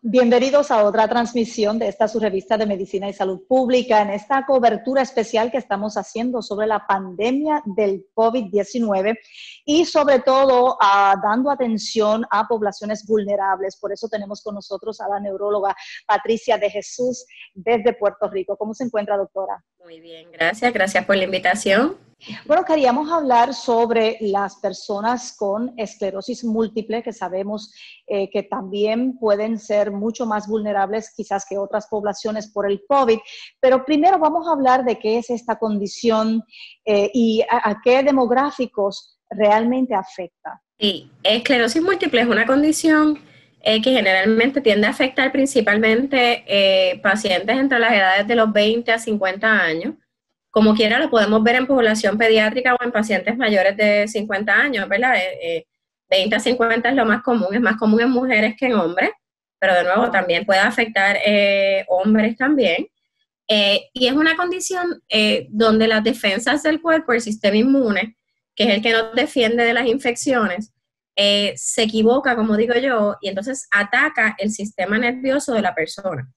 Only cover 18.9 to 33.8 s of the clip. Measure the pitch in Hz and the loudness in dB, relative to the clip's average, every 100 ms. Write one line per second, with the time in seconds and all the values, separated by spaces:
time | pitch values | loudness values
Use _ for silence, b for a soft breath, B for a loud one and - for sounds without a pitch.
18.9 | 220 202 202 190 - 190 196 _ _ 175 | -6 -4 -4 -4 -6 -8 -10 _ _ -20
19.9 | 165 165 - - - 165 214 247 233 190 | -20 -20 -20 -20 -4 -4 0 -2 0 0
20.9 | 196 - 196 185 185 185 196 208 196 277 | 0 0 0 0 -2 0 0 2 2 2
21.9 | 381 _ _ B 214 - 302 370 311 254 | -2 _ _ B -18 0 0 2 2 2
22.9 | 247 302 330 285 240 240 262 - 233 233 | 2 0 -2 2 2 2 0 -2 0 2
23.9 | 233 220 220 214 196 196 - 196 185 - | 2 0 -2 -2 -2 -4 -6 -8 -8 -8
24.9 | 202 214 240 - - 202 202 247 247 208 | -4 -2 -4 -6 -6 -4 -4 -6 -8 -10
25.9 | - 196 190 196 233 233 220 226 220 214 | -6 -8 -8 -10 -8 -4 -2 -2 -4 -6
26.9 | 220 233 214 185 185 196 208 208 B B | -8 -8 -10 -8 -6 -6 -8 -12 B B
27.9 | B - 202 196 202 196 - 190 202 214 | B -8 -6 -4 -6 -6 -10 -8 -4 -2
28.9 | 226 262 254 220 202 214 226 - 208 208 | 0 -4 -2 0 0 0 -6 -4 -2 -2
29.9 | 202 214 220 233 208 196 220 214 202 196 | -4 -6 -6 -4 -4 -4 -6 -2 -2 -2
30.9 | 214 214 - 208 196 196 196 202 208 208 | -4 -8 -14 -6 -6 -6 -8 -4 -6 -6
31.9 | 214 202 196 220 214 208 - 202 202 - | -6 -6 -6 -6 -8 -8 -6 -4 -4 0
32.9 | 277 254 220 B B B _ 262 254 | 2 2 0 B B B _ 2 2